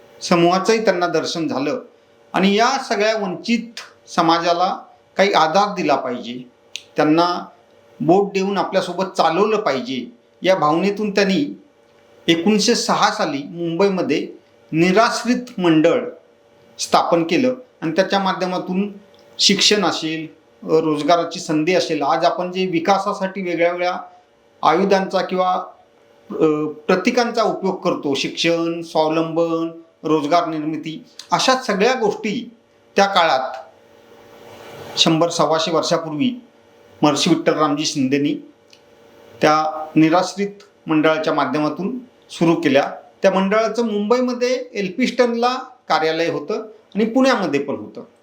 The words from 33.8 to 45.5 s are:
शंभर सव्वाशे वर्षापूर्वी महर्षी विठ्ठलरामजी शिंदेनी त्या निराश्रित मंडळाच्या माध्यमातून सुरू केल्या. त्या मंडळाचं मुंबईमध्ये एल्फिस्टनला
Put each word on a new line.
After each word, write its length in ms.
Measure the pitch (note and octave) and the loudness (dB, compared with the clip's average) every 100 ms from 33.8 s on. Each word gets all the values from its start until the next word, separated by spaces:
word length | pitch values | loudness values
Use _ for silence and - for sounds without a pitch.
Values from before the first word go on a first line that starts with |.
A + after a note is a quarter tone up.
| _ - _ - - - - - - - - - | _ -20 _ -20 -20 -20 -20 -20 -20 -18 -10 0
शंभर 320 | E3+ D#3 E3+ | 2 2 0
सव्वाशे 420 | - D3+ D#3+ F3+ | 0 0 0 0
वर्षापूर्वी 720 | D#3 - E3 D#3+ D3+ B2 A#2+ - _ _ _ - - | -2 0 -2 -2 -2 -2 -2 -16 _ _ _ -20 0
महर्षी 280 | D3+ C#3+ F3 | 2 2 2
विठ्ठलरामजी 560 | D#3+ E3 D3+ D3+ D3 D3+ | 2 2 2 0 0 -4
शिंदेनी 480 | D3 C3 C#3+ D3 - - _ _ _ _ _ - - - - | -2 0 0 0 -4 -10 _ _ _ _ _ -20 -20 -20 2
त्या 440 | D3+ D#3 - - - D#3 | 4 4 0 -4 -2 2
निराश्रित 540 | D#3+ F3+ F3+ G3 G3 - - _ D#3+ | 4 4 0 -4 -6 -6 -20 _ -2
मंडळाच्या 460 | D#3 D#3+ D#3 D#3+ | 2 4 2 0
माध्यमातून 680 | D3 C3 D3+ D3+ D3 G3+ B3+ - _ _ | 0 0 0 -2 -4 -6 -8 -12 _ _
सुरू 260 | - E3+ D#3+ | 0 2 2
केल्या. 360 | D3 C3+ - - - - | 4 2 2 -8 -18 0
त्या 100 | G3 | 2
मंडळाचं 540 | F#3+ G3 A3 A3+ A#3 A3+ | 2 2 2 2 0 -2
मुंबईमध्ये 800 | G#3 G#3 B3+ B3 A#3 B3 B3+ - | -2 0 0 0 -2 -2 -2 -4
एल्फिस्टनला 840 | G#3 F#3 B3 B3 - A#3+ A#3 A#3+ | -6 -6 -2 -2 2 0 2 -2